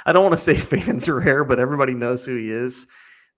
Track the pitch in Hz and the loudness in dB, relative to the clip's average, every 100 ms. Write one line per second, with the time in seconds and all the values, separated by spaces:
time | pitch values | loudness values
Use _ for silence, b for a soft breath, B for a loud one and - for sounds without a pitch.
0 | - 175 196 165 - 139 - 131 - 170 | 2 4 4 4 2 0 0 -2 -2 -2
1 | 170 139 - 135 139 123 127 147 135 123 | -2 0 2 2 2 0 0 0 -2 -2
2 | 120 123 131 123 110 110 127 127 - b | -4 -4 -4 -8 -6 -6 -6 -8 -16 b
3 | b b b | b b b